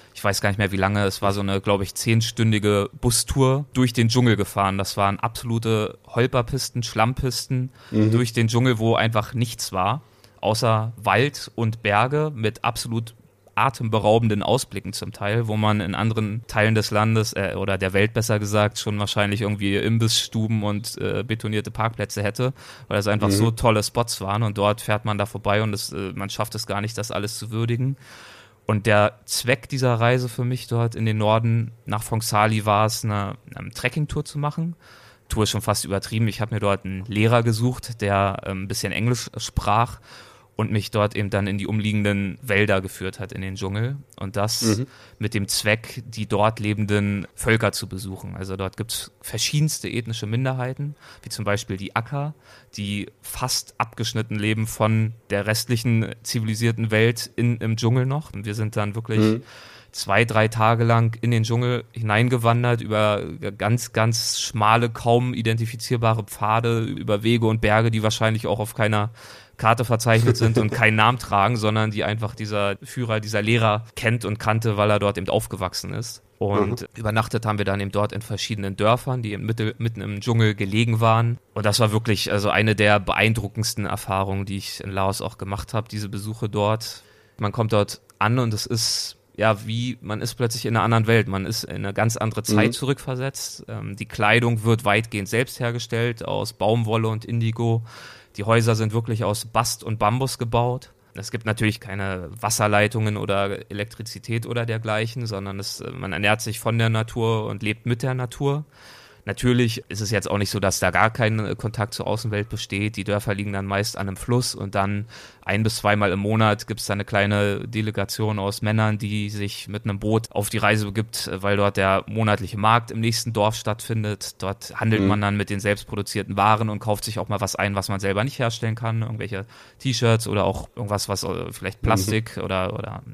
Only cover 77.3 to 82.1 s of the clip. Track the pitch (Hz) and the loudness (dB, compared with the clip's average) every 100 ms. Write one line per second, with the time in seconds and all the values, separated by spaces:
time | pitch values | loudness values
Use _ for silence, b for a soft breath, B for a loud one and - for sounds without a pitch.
77.3 | 113 113 104 98 98 98 101 104 104 110 | -2 -2 0 0 -2 -2 0 -2 -4 -8
78.3 | 101 - 107 98 95 104 123 - 127 113 | -8 -6 -4 -4 0 2 2 0 -4 -4
79.3 | 101 101 113 107 - 113 110 101 101 117 | -6 -4 -2 -2 -2 -4 -4 -6 -6 0
80.3 | 117 110 104 98 107 117 110 113 113 117 | 4 4 4 0 2 2 4 4 4 2
81.3 | 120 - - 104 101 110 107 113 | -2 -6 -2 0 4 2 2 0